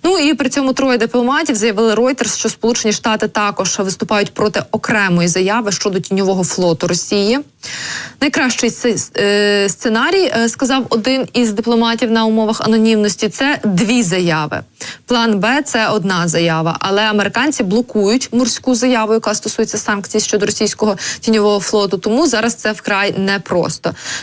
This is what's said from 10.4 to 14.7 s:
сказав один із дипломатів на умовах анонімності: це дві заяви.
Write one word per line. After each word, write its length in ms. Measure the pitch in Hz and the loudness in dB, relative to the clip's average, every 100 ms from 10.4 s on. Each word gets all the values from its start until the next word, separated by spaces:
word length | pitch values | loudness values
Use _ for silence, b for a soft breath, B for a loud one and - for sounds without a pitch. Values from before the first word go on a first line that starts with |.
| 233 | 0
сказав 380 | - 269 269 233 | 0 0 0 0
один 400 | 226 247 262 202 | -2 0 0 0
із 200 | 247 233 | 0 0
дипломатів 580 | 208 226 233 233 233 233 | 0 0 2 2 0 0
на 140 | 226 | 2
умовах 360 | 220 220 214 220 | 2 2 0 0
анонімності: 680 | - 226 220 214 208 - 214 | 2 4 4 4 2 0 -4
це 300 | - 277 294 | 0 -2 0
дві 380 | 214 180 214 247 | 0 2 2 2
заяви. 580 | 180 185 175 156 151 82 - | 2 2 2 0 -2 -6 -10